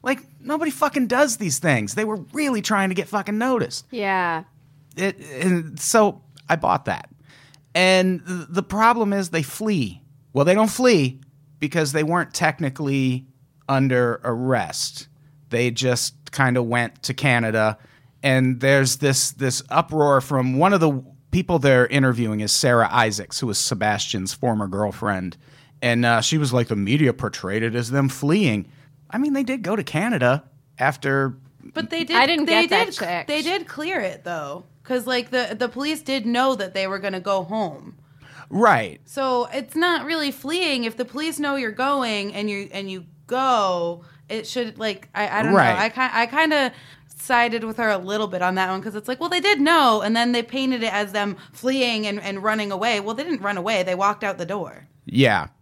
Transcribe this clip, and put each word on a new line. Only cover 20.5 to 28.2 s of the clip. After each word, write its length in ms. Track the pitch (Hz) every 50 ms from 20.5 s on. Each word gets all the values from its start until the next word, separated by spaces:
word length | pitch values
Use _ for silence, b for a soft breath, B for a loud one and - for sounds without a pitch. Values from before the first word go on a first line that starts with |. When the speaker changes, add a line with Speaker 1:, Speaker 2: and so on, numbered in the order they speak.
| 127
Speaker 1:
one 160 | 135 165 190 202
of 60 | 190
the 240 | 160 156 139 131 127 - - - _ _
people 280 | - 175 185 - 180 156
they're 280 | 127 139 131 123 123
interviewing 520 | - - 139 135 131 120 113 117 110 107 104
is 120 | 107 104
Sarah 380 | - - - 131 123 117 113 87
Isaacs, 480 | 101 123 117 110 101 104 95 - - -
who 80 | -
was 100 | 117 101
Sebastian's 760 | - - - 127 98 104 107 107 101 - - - 98 92 95 -
former 340 | - - 123 113 107 104
girlfriend. 720 | 98 95 98 107 101 92 - - 104 101 92 92 90 82 b b b b b b b b _
And, 240 | - 123 120 120 120
uh, 160 | 120 117 113
she 160 | - - 160
was 140 | 156 151 131
like, 160 | 120 123 120
"The 80 | - 117
media 380 | 101 101 98 123 151 156 127 117
portrayed 500 | - - 107 - - - 90 98 110 113
it 120 | 117 110
as 160 | 120 120 113
them 180 | 131 139 139 135
fleeing." 580 | - -